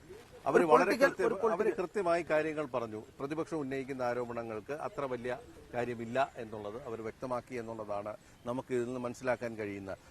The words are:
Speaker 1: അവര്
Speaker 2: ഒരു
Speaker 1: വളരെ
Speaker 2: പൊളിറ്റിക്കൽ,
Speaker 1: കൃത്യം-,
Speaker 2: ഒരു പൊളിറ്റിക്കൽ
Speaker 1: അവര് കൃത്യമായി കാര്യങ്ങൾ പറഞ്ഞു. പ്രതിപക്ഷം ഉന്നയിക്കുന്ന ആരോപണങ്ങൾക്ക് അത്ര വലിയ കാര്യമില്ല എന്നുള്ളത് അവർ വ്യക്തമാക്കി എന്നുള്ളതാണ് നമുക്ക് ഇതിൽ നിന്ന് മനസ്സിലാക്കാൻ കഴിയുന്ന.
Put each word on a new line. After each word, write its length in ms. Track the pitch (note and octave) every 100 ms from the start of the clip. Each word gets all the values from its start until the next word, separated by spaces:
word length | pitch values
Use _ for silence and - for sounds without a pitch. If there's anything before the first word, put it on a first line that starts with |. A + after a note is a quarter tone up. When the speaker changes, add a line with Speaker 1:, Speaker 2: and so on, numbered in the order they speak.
| - - - - -
Speaker 1:
അവര് 180 | D3
Speaker 2:
ഒരു 40 | E3+
Speaker 1:
വളരെ 160 | -
Speaker 2:
പൊളിറ്റിക്കൽ, 260 | F3+ C4 C4+
Speaker 1:
കൃത്യം-, 180 | - F#3
Speaker 2:
ഒരു 140 | F#3+
പൊളിറ്റിക്കൽ 300 | A3+ F3 A3
Speaker 1:
അവര് 100 | -
കൃത്യമായി 440 | F3+ G#3+ F3 E3+ D#3
കാര്യങ്ങൾ 360 | D#3 D#3 D3+ C#3+
പറഞ്ഞു. 380 | B2 A2+ G#2+ - -
പ്രതിപക്ഷം 380 | C#3 D#3 D#3 E3
ഉന്നയിക്കുന്ന 440 | C3+ C3+ C3 C3
ആരോപണങ്ങൾക്ക് 680 | B2 A#2+ A#2+ A#2 A#2 G#2+ G#2
അത്ര 280 | D3 C3 -
വലിയ 360 | C#3 B2 A#2+ B2 - - -
കാര്യമില്ല 580 | A#2+ A#2+ A#2 A2+ B2+ C#3 C#3+
എന്നുള്ളത് 440 | A2+ G#2+ G#2 A2+
അവർ 180 | C3 A2+
വ്യക്തമാക്കി 540 | A2 - C3 B2 A2+ B2
എന്നുള്ളതാണ് 640 | A2+ A2+ G#2 G2+ G#2 G#2+ - - A#2+
നമുക്ക് 280 | B2 -
ഇതിൽ 120 | B2+ A#2+
നിന്ന് 140 | B2+
മനസ്സിലാക്കാൻ 560 | B2 A#2+ B2+ A#2+ A#2+ A2
കഴിയുന്ന. 400 | G#2+ G2+ F#2+ F2+ -